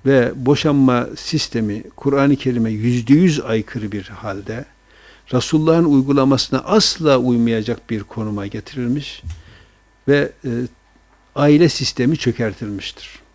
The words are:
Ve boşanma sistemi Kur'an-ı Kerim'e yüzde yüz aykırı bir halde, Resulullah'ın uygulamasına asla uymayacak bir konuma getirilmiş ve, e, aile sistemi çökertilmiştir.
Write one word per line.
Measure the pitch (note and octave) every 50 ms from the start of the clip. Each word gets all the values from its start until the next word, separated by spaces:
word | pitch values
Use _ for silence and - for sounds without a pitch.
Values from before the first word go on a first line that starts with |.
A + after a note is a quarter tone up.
| _
Ve | C3 C#3 C3 A#2+ A#2+ -
boşanma | C3+ B2+ C3 D3 - - D#3 C#3+ C#3+ C3+ C3 B2 A#2+ B2 - -
sistemi | - - - - D3+ - - - A#2+ A2 G#2 G2+ A2 - - _
Kur'an-ı | - - C#3+ C#3 C#3 C#3 C#3+ C#3+
Kerim'e | B2+ - C3 B2 A#2+ A2+ A2+
yüzde | A2 G#2 A2 B2 B2 B2 A2+ A#2+ C#3
yüz | D#3 F#3 F3+ D3+ D3
aykırı | - - A2+ A2 G#2 - - B2 G#2+ G#2
bir | G2+ G2+ F#2+
halde, | - G2+ F#2 - G#2+ F#2+ G2+ G2+ - A2 A#2+ - _ _ _ _ _ _ _ - - - _ _ - -
Resulullah'ın | B2 - - D#3+ D#3 D#3 E3 E3 E3+ E3+
uygulamasına | D#3 C#3+ C3+ C3 C#3 C#3 C#3+ C3+ C3+ C3+ B2+ - - C3+ C3
asla | - - G3 A3 G3+ - - - E3 D3 C#3
uymayacak | B2+ B2 B2+ A#2+ A#2 A#2 A#2 A2+ A2 G#2+ A#2+ A#2 - _ -
bir | A2+ G#2+ G2
konuma | _ - B2 A2 G#2+ G#2 G2+ G2
getirilmiş | G2+ - G#2+ G2+ - - C3 B2 A#2+ B2+ D3 C#3+ - - - - - - - - - - - - _ _ _ _ _ _ _ _
ve, | C3+ C#3+ C#3+ C#3+ - - _ -
e, | C3+ A#2 A#2+ B2+ B2 _ _ _ _ _ _ _ _ _ _ _ _ _
aile | C#3+ D3 D3 D3+ D3+ F3 D#3
sistemi | - - C3 - - - B2 C#3 D#3+
çökertilmiştir. | - - B2+ A2 - A#2 A2 F#2+ - A2+ G#2 G2+ F#2+ - - - - - - - - _ _